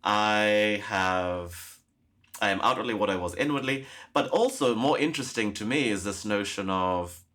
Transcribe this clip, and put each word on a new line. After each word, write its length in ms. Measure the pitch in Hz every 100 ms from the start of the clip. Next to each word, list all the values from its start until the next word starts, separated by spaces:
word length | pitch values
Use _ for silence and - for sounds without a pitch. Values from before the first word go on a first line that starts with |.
| -
I 760 | 104 107 107 107 107 107 101 -
have, 920 | 101 92 92 90 90 87 87 - - _ _ _ _ _ -
I 100 | 104
am 100 | 95
outwardly 320 | 117 127 120
what 160 | 107 101
I 80 | 92
was 180 | 87 -
inwardly, 520 | 147 143 131 135 135 - -
but 160 | 147 -
also 440 | 190 247 - 131
more 240 | 113 135 143
interesting 560 | 151 156 135 - 107 101
to 100 | 107
me 240 | 139 123
is 160 | 101 98
this 180 | 95
notion 460 | 104 101 98 - 95
of 560 | 95 92 90 87 85 _